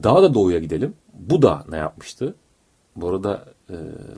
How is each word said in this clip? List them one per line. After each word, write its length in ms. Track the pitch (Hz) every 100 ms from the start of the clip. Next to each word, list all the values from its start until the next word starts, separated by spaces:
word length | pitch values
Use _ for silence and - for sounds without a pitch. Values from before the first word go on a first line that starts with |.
daha 200 | 107 156
da 100 | 190
doğuya 260 | 120 92 87
gidelim. 340 | 80 80 139 - _
Buda 520 | - 90 160 127 73 -
ne 80 | 80
yapmıştı? 580 | 76 - - - 135 214 _ _ _ _ _ -
Bu 140 | 87
arada, 360 | 95 101 98 - _ _
e, 60 | 87 80 - -